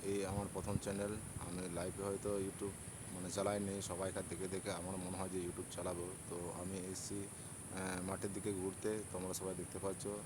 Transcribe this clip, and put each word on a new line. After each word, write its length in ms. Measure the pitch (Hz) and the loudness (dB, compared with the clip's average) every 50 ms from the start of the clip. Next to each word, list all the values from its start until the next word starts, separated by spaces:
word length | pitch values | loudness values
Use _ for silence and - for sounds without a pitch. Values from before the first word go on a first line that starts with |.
| 95 | 2
এই 220 | 98 98 101 98 | 4 4 4 4
আমার 200 | 95 98 104 101 98 - | 4 2 2 2 2 0
প্রথম 240 | 95 90 104 101 101 - | 0 2 4 4 4 4
চ্যানেল। 280 | 101 98 101 101 104 107 107 107 104 - - - 87 | 4 2 4 2 2 2 0 -4 -4 -4 -4 -4 -2
আমি 220 | 87 92 92 90 82 | -2 -2 -2 0 0
লাইভে 300 | 85 87 95 92 92 98 | 0 0 0 0 0 2
হয়তো 360 | 101 98 95 101 101 101 101 | 2 2 2 2 2 4 4
YouTube 360 | 95 95 92 - 101 98 95 - - - - - - - 95 | 2 0 0 0 -2 -2 -2 -4 -8 -8 -8 -8 -8 -6 -6
মানে 180 | 92 90 90 | -4 -2 0
চালাইনি, 500 | 87 98 98 101 104 104 101 98 98 98 | 2 4 4 4 4 4 2 2 0 0
সবাইকার 420 | 95 - 92 87 95 95 90 95 92 87 | 0 0 0 2 0 2 2 0 -2 -2
দেখে 180 | 90 85 95 92 | -2 -2 0 0
দেখে 240 | 92 95 92 98 | 0 0 0 0
আমার 260 | 95 85 87 90 95 95 | 0 0 0 0 0 0
মনে 200 | 92 90 95 92 | 0 -2 0 0
হয় 120 | 95 92 | 0 0
যে 100 | 92 92 | 2 2
YouTube 360 | 87 87 85 - 90 - - | 0 0 0 -2 -4 -4 -4
চালাবো। 300 | 90 87 90 90 87 87 90 95 - - - | -2 0 0 0 0 -2 -4 -4 -6 -6 -6
তো 240 | 87 87 87 87 85 82 | -4 -2 -2 -2 -2 -2
আমি 160 | 90 95 98 95 90 92 | -2 -2 -2 -2 -2 -2
এসেছি, 280 | 92 92 - - 104 101 | -4 -4 -4 -2 -2 -2
আহ, 800 | 101 98 - - - - - - - - - 92 95 92 92 92 90 95 | -4 -4 -6 -8 -8 -8 -8 -8 -8 -6 -4 -2 0 0 0 0 0 0
মাঠের 240 | 95 95 - 104 98 | 0 0 0 0 0
দিকে 200 | 101 95 107 101 | 2 2 2 2
ঘুরতে। 500 | 92 90 98 95 - - 107 107 107 101 92 | 4 2 0 0 2 2 2 2 2 0 -2
তোমরা 220 | - 92 92 92 92 | -2 -2 0 0 0
সবাই 220 | - 92 92 92 92 | 0 0 0 0 0
দেখতে 220 | 87 - - 95 | -2 -2 -2 0
পাচ্ছ 280 | 92 98 95 92 - 101 104 104 104 | 0 0 0 0 -2 -2 -2 -2 -4